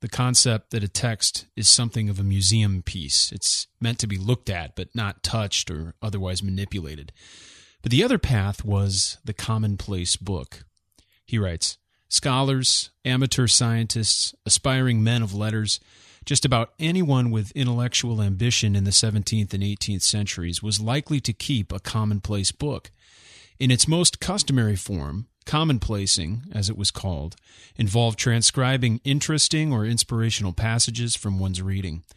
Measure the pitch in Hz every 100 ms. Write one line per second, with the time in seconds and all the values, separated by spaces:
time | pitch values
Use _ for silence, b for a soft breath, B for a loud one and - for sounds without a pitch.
0 | 120 - 127 123 127 110 - 113 101 -
1 | 123 110 - - - - 107 - 117 117
2 | 107 98 98 98 92 110 104 95 - 92
3 | 69 - - 101 - - - - 117 117
4 | 107 95 98 120 - 90 80 - 92 117
5 | 101 - - 113 101 - - 78 82 -
6 | 107 95 92 90 98 95 98 101 78 73
7 | 73 - B B B B B B - 127
8 | 240 233 - 120 98 101 107 98 98 95
9 | - - - 104 - 110 107 98 - 95
10 | 87 - 95 90 62 - - _ _ _
11 | b b b 117 95 82 - - _ _
12 | - - 147 131 135 135 127 - - _
13 | 127 127 135 - 120 - 117 113 113 117
14 | 107 - - - - - 139 131 127 117
15 | 110 120 110 101 107 110 107 - B B
16 | B B - 143 139 120 117 - 160 185
17 | 160 131 120 110 101 - 123 120 123 -
18 | 120 110 101 95 120 - 110 101 98 98
19 | 113 104 95 110 98 95 101 101 - 98
20 | - 107 98 - 85 85 107 101 110 139
21 | - 147 - 107 - 131 98 95 - 110
22 | 107 101 - 101 95 - 147 - - _
23 | B B B B B B 131 123 - 165
24 | 175 - - 196 - 135 110 101 - 95
25 | 71 85 120 _ - 151 160 127 - 104
26 | 98 - 78 110 165 107 98 110 104 -
27 | 98 78 78 - B B B B 107 113
28 | 117 110 135 117 107 - 127 131 120 110
29 | 139 143 - 156 - 156 156 123 107 117
30 | - 117 113 - 101 87 110 113 - 117
31 | 117 - 104 95 95 92 95 98 95 80
32 | -